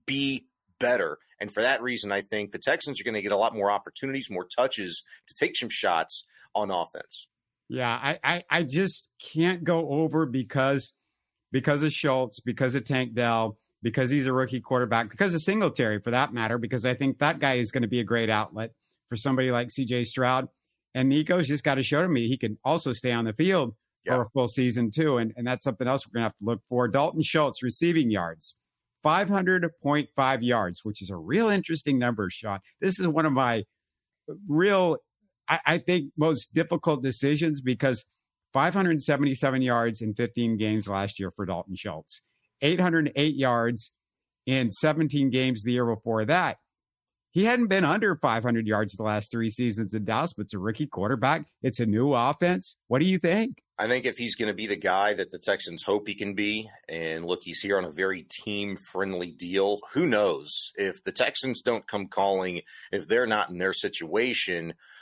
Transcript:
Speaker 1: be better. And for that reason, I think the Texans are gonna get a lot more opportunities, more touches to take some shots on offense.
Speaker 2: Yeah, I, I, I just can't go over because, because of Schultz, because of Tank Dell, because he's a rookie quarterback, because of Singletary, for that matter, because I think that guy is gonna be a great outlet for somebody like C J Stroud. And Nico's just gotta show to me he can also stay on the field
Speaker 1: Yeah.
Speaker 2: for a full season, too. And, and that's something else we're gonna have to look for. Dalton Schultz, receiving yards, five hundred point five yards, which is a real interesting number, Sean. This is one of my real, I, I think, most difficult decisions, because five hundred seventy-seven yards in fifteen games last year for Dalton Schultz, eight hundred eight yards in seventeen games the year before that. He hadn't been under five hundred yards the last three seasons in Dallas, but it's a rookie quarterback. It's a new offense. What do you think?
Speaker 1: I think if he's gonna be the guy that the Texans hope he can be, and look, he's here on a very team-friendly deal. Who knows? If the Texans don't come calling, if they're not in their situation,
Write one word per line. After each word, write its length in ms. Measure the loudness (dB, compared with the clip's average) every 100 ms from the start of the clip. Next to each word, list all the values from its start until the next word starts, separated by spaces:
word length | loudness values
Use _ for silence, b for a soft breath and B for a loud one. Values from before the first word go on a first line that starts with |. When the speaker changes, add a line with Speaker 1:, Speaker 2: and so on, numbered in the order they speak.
Speaker 1:
be 420 | -6 -2 -2 -4 -10 _ _ _
better. 400 | 0 2 0 -6 b b
And 120 | -6
for 100 | 0
that 200 | 0 0
reason, 300 | -2 -4 -2
I 80 | -4
think 320 | -2 -6 -6
the 60 | -4
Texans 420 | -2 0 -2 -6
are 40 |
gonna 180 | -4 -4
get 100 | -2
a 60 | 2
lot 160 | 2
more 160 | 2 0
opportunities, 580 | 0 -2 -8 -6 -6 -6
more 160 | -8 -4
touches 560 | 0 0 0 -6 -8 B B -16
to 80 |
take 220 | -4 -2 -2
some 140 | -6
shots 560 | -2 0 2 0 -4 -8 b b
on 160 | -4 -2
offense. 560 | -2 -4 -8 -14 -16 -18 _ _ _ _
Speaker 2:
Yeah, 220 | -4 -2
I, 280 | -2 -2 -2
I, 220 | -2 -2 0
I 120 | -2
just 480 | 0 0 0 -2 -10 _
can't 460 | -8 0 2 2
go 240 | 0 0 0
over 340 | 0 2 2 0
because, 640 | -2 -2 2 2 2 -2 -14 _ _ _ _ _
because 300 | -2 2 2
of 80 | 2
Schultz, 480 | 0 0 0 0 -6
because 340 | -8 -2 0
of 100 | 0
Tank 300 | -2 -2 -2
Dell, 420 | 0 2 2 0 -4 _ _
because 280 | -4 0 2
he's 160 | 2 2
a 60 |
rookie 280 | 0 0 -4
quarterback, 500 | -2 0 2 0 0
because 220 | 0 0
of 80 | 2
Singletary, 600 | 0 2 0 2 0 0
for 100 | 0
that 240 | 2 2
matter, 240 | 0 -2 -2
because 260 | -2 -2
I 100 | 0
think 240 | 0 0 2
that 200 | 2 2
guy 160 | 0
is 160 | 2 0
gonna 160 | -2 0
be 140 | -2
a 40 |
great 240 | 0 0 2
outlet 440 | 0 -2 -6 -10 -10 _ _ _
for 80 | -4
somebody 360 | 0 2 2
like 180 | 0 -2
C 140 | -4
J 180 | -2 -2
Stroud. 460 | -2 0 2 2 -2 -12 _ _ _
And 140 | 0 2
Nico's 380 | 2 2 2 2
just 160 | 0
gotta 220 | 0 0
show 180 | 2 2
to 60 | 2
me 180 | 2 2
he 100 | 0
can 220 | -2 -2
also 280 | 0 0 0
stay 200 | -2 0
on 120 | 0
the 80 | -2
field 440 | 0 2 2 0 -6 _ _
Speaker 1:
Yeah. 120 | -2 0
Speaker 2:
for 60 |
a 80 | 0
full 180 | 0 0
season, 420 | 2 0 2 0
too. 280 | 2 2 2
And, 140 | 0 -4
and 100 | -4
that's 160 | -2
something 240 | -2 -2 0
else 200 | 0 -2
we're 80 |
gonna 120 | -2 -2
have 100 | -2
to 60 |
look 180 | -4 -4 -2
for. 200 | 0 2
Dalton 340 | 2 2 0
Schultz, 400 | 0 2 0 0
receiving 480 | -6 0 2 4 2
yards, 460 | 0 -2 -6 -14 -16 _ _ _ _
five 260 | 2 2 2
hundred 360 | 2 4 2 2 -2
point 280 | 0 0 0 0
five 260 | 2 2
yards, 380 | 2 2 0 -4
which 160 | -8 -8
is 100 | -8
a 60 | -10
real 320 | -2 2 4
interesting 500 | 2 0 -4 0 2
number, 300 | 2 0 -2
Sean. 320 | -4 -6 -6 b b
This 180 | -2 2
is 80 | 2
one 200 | 2 2
of 60 |
my 320 | 4 2 2 -2 _ _ _ _ _ -18 -14 0
real, 480 | 4 4 4 4 0 -4 _ _ _ -2
I, 120 | 0
I 140 | 2 2
think, 340 | 2 0 0 0
most 360 | 2 2 0
difficult 480 | -2 0 0 0 0
decisions, 580 | -2 0 0 2 0 -2
because 440 | -2 0 0 0 -6 _ _ _ _
five 220 | 2 2
hundred 260 | 4 2 2
seventy-seven 640 | 2 2 2 2 0 2
yards 400 | 2 2 0 -2
in 120 | -6
fifteen 420 | -2 -4 0 0 0
games 320 | 0 0 -2
last 300 | -2 -4 -4
year 100 | -8
for 160 | -6 -6
Dalton 300 | -6 -6 -10
Schultz, 460 | -8 -10 -12 -18 -18 _ _ _
eight 180 | 0 2
hundred 320 | 2 2 0 0
eight 200 | 0 2
yards 580 | 2 2 0 -2 -8 -14 _ _ _ _ -2
in 240 | 0 0
seventeen 600 | 2 2 2 0 2 2
games 340 | 2 0 0
the 80 | 0
year 140 | 0 0
before 380 | -2 -2 -2
that. 340 | 2 2 0 -4 _ _ _ _ _ _ _
He 120 | 2
hadn't 220 | 2 4 2
been 180 | 4
under 320 | 4 4 2 2
five 260 | 2 2
hundred 240 | 2 0 2
yards 300 | 0 0 -2
the 60 |
last 280 | -2 -2 -2
three 200 | -2 -2
seasons 420 | 0 -2 -2 -4
in 140 | -4 -2
Dallas, 260 | 0 -2
but 120 | -4
it's 100 | -8
a 40 | -6
rookie 280 | -6 -4 -6
quarterback. 580 | -2 -2 2 2 0 -4 _
It's 200 | -4 0
a 60 | 0
new 280 | 2 2
offense. 640 | 2 2 0 0 0 -4 -14 _
What 120 | 2
do 40 |
you 140 | 2 2
think? 440 | 2 2 0 -6 _ -4
Speaker 1:
I 100 | 0
think 180 | 0 0
if 100 | -2
he's 200 | -4 -2
gonna 180 | -2
be 120 | -2 -4
the 80 |
guy 380 | -2 2 4 2
that 180 | 0 -4
the 60 | -4
Texans 440 | -2 -2 -2 -8
hope 260 | 0 0 0
he 60 |
can 200 | -6 -6
be, 360 | -2 -2 -2 -6 -16 -12
and 380 | -8 -6 -6 -4
look, 140 | -4
he's 180 | -4 -8
here 160 | 0 0
on 80 |
a 60 | 0
very 340 | -2 -2 -4 -8 -10
team-friendly 920 | -6 -6 -6 -8 -8 -4 -4 -4 -6
deal. 480 | -8 -4 0 2 0 -4
Who 140 | 0 2
knows? 640 | 4 2 0 -4 -6 -6 -4
If 280 | -4 -4
the 80 | -6
Texans 480 | 0 0 0 -4 -4
don't 260 | -2 -2 -4
come 220 | -8 -4
calling, 540 | 0 2 2 -2 -6 B B B
if 160 | -6 0
they're 200 | 0 2
not 240 | 0 -2
in 80 | -2
their 160 | -2
situation, 1000 | -2 -4 -6 -2 0 0 -2 -4 -4 -6 -10 B B